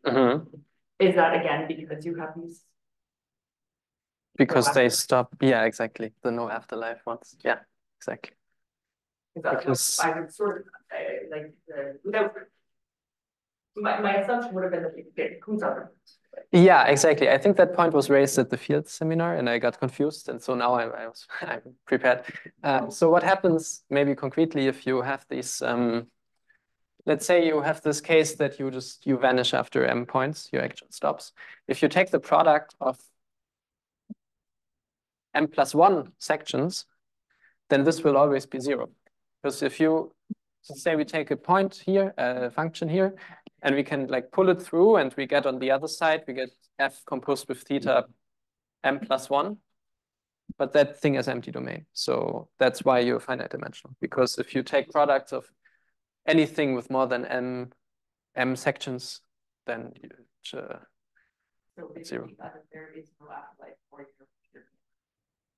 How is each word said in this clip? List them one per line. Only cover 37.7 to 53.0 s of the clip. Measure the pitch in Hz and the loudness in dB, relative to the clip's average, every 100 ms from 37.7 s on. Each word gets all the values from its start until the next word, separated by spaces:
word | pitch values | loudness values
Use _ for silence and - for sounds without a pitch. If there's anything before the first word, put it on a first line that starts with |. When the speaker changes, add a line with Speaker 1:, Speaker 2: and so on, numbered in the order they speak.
Speaker 1:
then | 139 | 2
this | 143 165 | 4 2
will | 156 139 | 2 4
always | 147 135 139 | 4 2 -4
be | 135 | -8
zero. | 127 127 117 _ _ _ _ _ | -4 -4 -6 _ _ _ _ _
Because | 139 127 | -8 -4
if | 135 - | -4 2
you, | 160 160 - _ - - _ _ | 2 2 -2 _ -16 -16 _ _
so | - | -20
say | 143 175 160 | -8 -2 -2
we | |
take | 151 160 147 | -2 -4 -4
a | 135 | -4
point | - 190 196 - - | 2 2 2 -4 -2
here, | 196 196 - | 0 0 -2
a | 123 127 123 | -4 -2 -6
function | 139 160 160 165 | -4 -6 -4 -4
here, | 175 190 190 - - - _ | 0 0 -2 -18 -20 -20 _
and | 139 139 | -2 0
we | |
can, | - 147 127 | 0 -4 -4
like, | 127 127 | -4 -4
pull | - 190 | 0 2
it | 180 | 2
through, | - 165 202 214 | 0 4 6 6
and | 135 - | 2 -4
we | 131 | -2
get | 143 139 | 0 0
on | 127 | -2
the | 131 | 0
other | 135 156 | 0 -2
side, | - 160 160 - | -2 0 0 -4
we | |
get | 127 131 _ _ - | -8 -10 _ _ -4
F | 139 - - | -4 -4 -10
composed | 131 135 139 - | -6 -4 -4 -4
with | 131 | -10
theta | - 139 135 123 - _ _ _ _ _ _ _ | -6 -4 0 0 0 _ _ _ _ _ _ _
M | 135 139 | -2 -2
plus | 220 131 - | -2 -4 0
one, | 139 180 208 _ _ _ _ _ _ _ _ - - | -2 -2 -6 _ _ _ _ _ _ _ _ -14 -6
but | 127 | 0
that | 151 139 - | 2 2 0
thing | 156 | -2
is | 135 127 | 0 -2
empty | 123 - | -6 -8
domain. | - 127 - - | -10 -10 -12 -12
So | - - - - - - - | -8 -2 -2 -2 -6 -8 0
that's | 131 - | 0 2
why | 135 127 | 2 2